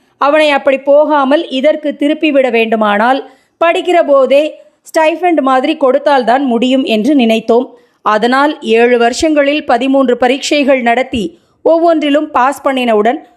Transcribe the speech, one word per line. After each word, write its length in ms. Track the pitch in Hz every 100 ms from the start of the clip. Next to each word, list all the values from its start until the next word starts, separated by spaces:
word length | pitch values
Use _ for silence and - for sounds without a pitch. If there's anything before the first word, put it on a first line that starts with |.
| _ -
அவனை 280 | 277 311 302
அப்படி 280 | 277 285 269
போகாமல் 640 | 277 285 302 294 262 311 339
இதற்கு 420 | 262 294 311 302 294
திருப்பி 340 | 294 311 311
விட 160 | 277 254
வேண்டுமானால், 680 | 226 226 220 208 208 240 277 - _ _ -
படிக்கிற 380 | 339 359 330 349 294
போதே 360 | 277 254 277 302 - - _
ஸ்டைஃபண்ட் 580 | - 330 311 320 359 320
மாதிரி 360 | 262 254 294 311
கொடுத்தால்தான் 680 | 262 277 302 277 220 262
முடியும் 400 | 277 233 254 262
என்று 300 | - 220 226
நினைத்தோம். 520 | 285 226 220 226 226 262 - _ _
அதனால் 500 | 208 214 240 262 302 -
ஏழு 380 | - 226 240 240
வருஷங்களில் 640 | 233 247 320 294 277 302 294
பதிமூன்று 500 | 240 269 269 254 240
பரீட்சைகள் 680 | 240 269 - 294 269 262
நடத்தி, 400 | 233 240 254 247 175 - _ _
ஒவ்வொன்றிலும் 640 | 311 330 339 320 294 285 302
பாஸ் 340 | 277 262 277
பண்ணினவுடன், 560 | 285 262 240 214 220 311 -